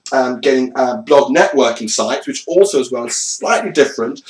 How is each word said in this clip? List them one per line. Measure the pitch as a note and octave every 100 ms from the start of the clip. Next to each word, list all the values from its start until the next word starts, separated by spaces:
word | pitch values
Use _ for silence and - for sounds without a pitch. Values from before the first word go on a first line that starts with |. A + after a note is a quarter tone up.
| -
um, | C3+ B2+ B2
getting, | C#3 C3 B2+
uh, | - B2+ A#2
blog | B2+ C#3+ B2+ D#3
networking | F#3+ C#3 B2 A2+ A2+
sites, | - G#2+ C#3 C#3+
which | - -
also | F3 G3 C#3
as | B2
well | B2
is | -
slightly | - - - - - E3+
different. | D3+ C3+ - A#2 - -